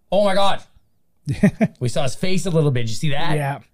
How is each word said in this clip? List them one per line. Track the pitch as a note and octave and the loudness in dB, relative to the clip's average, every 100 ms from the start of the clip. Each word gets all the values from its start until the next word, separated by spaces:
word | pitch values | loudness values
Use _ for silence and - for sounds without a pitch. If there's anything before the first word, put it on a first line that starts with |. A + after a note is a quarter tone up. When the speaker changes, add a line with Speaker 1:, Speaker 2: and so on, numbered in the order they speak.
| - | -4
Speaker 1:
Oh, | F#3+ | 0
my | G3+ | 2
God. | F#3+ G3 - - _ _ _ _ _ - | 4 2 2 -6 _ _ _ _ _ -8
Speaker 2:
<laughs> | - G3+ - G#3+ - | 0 0 2 -4 -2
Speaker 1:
We | B2 | -4
saw | - | -2
his | - - | -2 -2
face | F#3 G3 F#3+ | 0 0 0
a | |
little | D#3+ D3 | 0 0
bit. | B2 | 0
Did | A2+ | -2
you | - | -2
see | D#3 | -2
that? | C#3+ D#3 D3+ | 0 0 0
Speaker 2:
Yeah. | C#3 C3+ - | -2 -8 -14